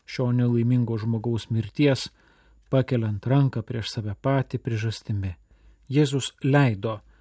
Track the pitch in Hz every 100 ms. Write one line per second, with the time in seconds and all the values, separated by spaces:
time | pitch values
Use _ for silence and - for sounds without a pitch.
0 | - - 123 123 120 117 117 123 117 113
1 | 113 113 120 113 - 113 107 - 143 135
2 | - - _ _ _ _ _ 135 123 123
3 | 110 101 120 139 135 117 - 117 - -
4 | 104 101 135 139 - 127 - 110 110 -
5 | - 101 95 - _ _ - _ - 135
6 | 143 139 - - 139 143 135 101 113 110
7 | - _